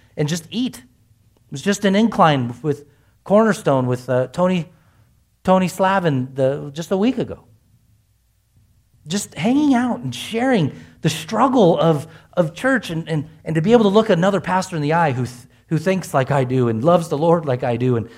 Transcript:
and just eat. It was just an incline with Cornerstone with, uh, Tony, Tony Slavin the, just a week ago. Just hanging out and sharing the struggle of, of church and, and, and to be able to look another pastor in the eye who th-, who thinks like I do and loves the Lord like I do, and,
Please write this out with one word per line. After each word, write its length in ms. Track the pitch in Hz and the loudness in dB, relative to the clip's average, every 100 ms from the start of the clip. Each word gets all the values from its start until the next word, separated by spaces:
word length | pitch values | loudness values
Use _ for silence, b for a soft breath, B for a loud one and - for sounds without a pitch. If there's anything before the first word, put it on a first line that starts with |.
| b - | b -6
and 120 | 147 | -4
just 200 | 170 - | -4 -6
eat. 280 | 214 254 - | -6 -6 -8
It 720 | - _ _ _ _ _ _ | -20 _ _ _ _ _ _
was 100 | 139 | -6
just 220 | 196 202 | -4 0
an 100 | 202 | 2
incline 600 | 196 226 208 170 143 120 120 | 2 2 4 4 4 -2 -4
with 240 | 156 139 - _ _ _ | -6 -6 -8 _ _ _
Cornerstone 640 | - 202 220 180 - 135 127 | 0 2 4 0 0 0 0
with, 220 | 123 - | -2 -2
uh, 200 | 127 127 | -2 -2
Tony, 420 | - 180 180 156 _ _ _ _ _ _ _ | 0 0 0 -4 _ _ _ _ _ _ _
Tony 240 | - 190 185 | 2 2 2
Slavin 680 | - 190 196 170 135 127 | 0 0 2 0 0 -2
the, 360 | 135 131 143 147 | -2 0 0 -8
just 180 | 143 170 | -12 -6
a 60 | 190 | -2
week 220 | 220 254 | 0 -2
ago. 260 | 131 87 _ _ _ _ _ _ _ _ _ _ _ _ _ _ _ _ 151 | -6 -10 _ _ _ _ _ _ _ _ _ _ _ _ _ _ _ _ -8
Just 280 | 190 - | -8 -6
hanging 400 | - 185 269 302 | -4 -2 2 2
out 260 | 247 247 214 | 2 0 -4
and 140 | 135 | -6
sharing 600 | 120 - 208 131 139 139 B B B | -10 -8 -4 0 0 0 B B B
the 80 | 160 | -4
struggle 680 | - - 220 247 254 180 175 | -4 -6 0 2 4 4 4
of, 280 | 160 151 - b b | 2 0 -4 b b
of 220 | - 160 | -2 -2
church 340 | - 254 262 - | -2 -2 -2 -2
and, 180 | 165 160 | -8 -4
and, 180 | 156 - - | -6 -6 -12
and 120 | - 160 | -6 -2
to 40 | |
be 120 | 165 | 2
able 120 | 233 | 4
to 60 | 208 | 4
look 180 | 202 220 | 2 2
another 320 | 175 190 196 | 2 2 0
pastor 360 | - 185 185 170 | -2 -4 -4 -4
in 40 | |
the 140 | 147 | -2
eye 180 | 165 160 | 0 0
who 140 | 123 117 | -2 -6
th-, 180 | - - _ _ | -10 -20 _ _
who 80 | 160 | -4
thinks 380 | 170 190 - | -2 -2 -2
like 160 | 143 131 | -2 0
I 140 | 143 | 0
do 240 | 127 131 120 | 0 0 0
and 140 | 110 | 0
loves 260 | 143 175 160 | 2 2 0
the 100 | 143 | -2
Lord 260 | 165 170 | 2 2
like 180 | 151 123 | 0 -2
I 140 | 135 117 | -2 -2
do, 200 | 127 117 | 0 -2
and, 120 | 117 | -4